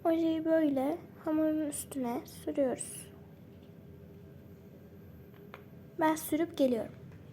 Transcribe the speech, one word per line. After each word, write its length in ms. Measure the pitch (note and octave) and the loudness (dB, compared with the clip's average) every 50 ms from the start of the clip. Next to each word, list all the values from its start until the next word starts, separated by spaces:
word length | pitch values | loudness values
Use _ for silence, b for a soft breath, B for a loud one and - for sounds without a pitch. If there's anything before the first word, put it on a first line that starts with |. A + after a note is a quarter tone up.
| - | 4
Ojeyi 400 | E4+ E4 E4 E4 E4 D#4+ D#4+ D#4+ | 4 4 6 4 4 4 4 4
böyle 520 | D#4+ D#4+ D#4+ D#4+ D4 C#4 C4 C4 C#4+ E4+ F4 - - - - - | 6 6 6 6 6 4 4 2 2 0 -2 -6 -14 -18 -6 -2
hamurun 420 | D#4+ D#4 D#4 D#4 D#4 D#4 D#4 D#4 | 2 4 4 4 4 4 2 0
üstüne 540 | D4 D4+ - - - - C#4 B3+ A#3+ A#3+ D4+ - | -2 -2 -6 -8 -6 -4 -2 -2 0 -2 -4 -6
sürüyoruz. 840 | - - - - D#4+ D4+ D4 C#4 B3+ A#3 - - - - - - - - - - - - - - - - - - - - - - - - - - - - - - - - - - - - - - - - - - - - - - - - - - - - - - - - - - - - - - - - - | -8 -14 -8 -6 -2 2 2 2 2 2 -2 -6 -8 -10 -12 -14 -14 -16 -18 -18 -18 -18 -20 -20 -20 -18 -18 -18 -18 -18 -18 -18 -18 -18 -18 -18 -18 -18 -18 -18 -18 -18 -18 -18 -18 -18 -18 -18 -18 -18 -18 -18 -18 -18 -18 -18 -18 -18 -18 -18 -18 -20 -20 -18 -18 -18 -18 -18 -20 -20 -20 -20 -14 -2 2
Ben 140 | D#4+ D#4 D#4 | 2 2 2
sürüp 420 | D#4 - - D#4 D4+ E4+ E4 - | 2 0 -2 0 0 0 -2 4
geliyorum. 360 | - C#4 B3+ B3 A3 - - - - - - - - - - | 4 4 4 4 2 -2 -6 -10 -14 -16 -16 -16 -18 -18 -18